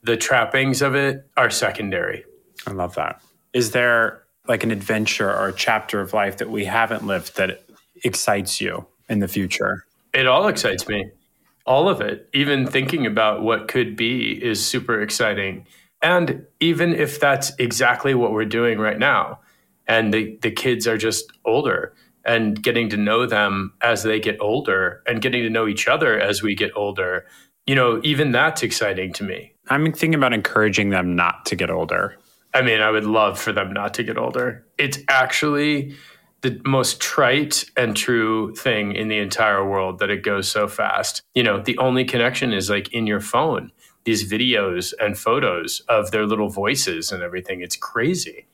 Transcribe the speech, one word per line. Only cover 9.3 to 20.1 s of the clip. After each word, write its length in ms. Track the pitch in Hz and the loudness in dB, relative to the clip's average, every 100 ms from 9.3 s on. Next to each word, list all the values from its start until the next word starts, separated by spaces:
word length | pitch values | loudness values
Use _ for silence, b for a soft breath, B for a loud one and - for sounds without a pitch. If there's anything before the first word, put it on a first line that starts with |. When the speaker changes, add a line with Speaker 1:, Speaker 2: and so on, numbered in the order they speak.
| - 95 - 98 98 - _ _ | -2 -2 -2 -2 -2 -8 _ _
Speaker 1:
It 140 | 131 127 | 0 4
all 200 | 135 208 | 6 4
excites 400 | 208 113 92 - | 0 -2 -2 -4
me. 240 | 104 98 _ _ _ _ _ - | -6 -6 _ _ _ _ _ 2
All 240 | 131 180 | 4 4
of 120 | 185 | 0
it. 280 | 104 - - | -4 -6 -4
Even 320 | 139 143 139 127 | 0 2 2 2
thinking 400 | 135 135 165 117 | 0 0 -2 0
about 360 | 104 107 104 | 2 2 2
what 260 | 107 113 - | 0 0 0
could 280 | 127 113 107 | -2 -2 -2
be 480 | 117 127 110 - | -2 0 -2 -2
is 220 | 120 104 - | -2 -2 -2
super 360 | 127 - 110 | -2 -2 -2
exciting. 640 | 107 - 113 98 98 90 b b b _ | -2 0 0 0 -4 -8 b b b _
And 440 | 160 180 160 139 - _ | 2 4 2 -4 -10 _
even 340 | 165 160 170 | 0 2 2
if 260 | 143 147 - | 2 0 2
that's 320 | 143 135 - - | 2 2 -2 -2
exactly 560 | 120 - 123 123 139 | -2 2 2 2 2
what 180 | 127 117 | 2 2
we're 140 | 107 107 | 2 0
doing 340 | 117 120 107 | 2 2 2
right 200 | 107 - | 0 2
now, 400 | 135 113 - - b b b b - | 2 2 0 -6 b b b b 0
and 260 | 113 107 | 2 4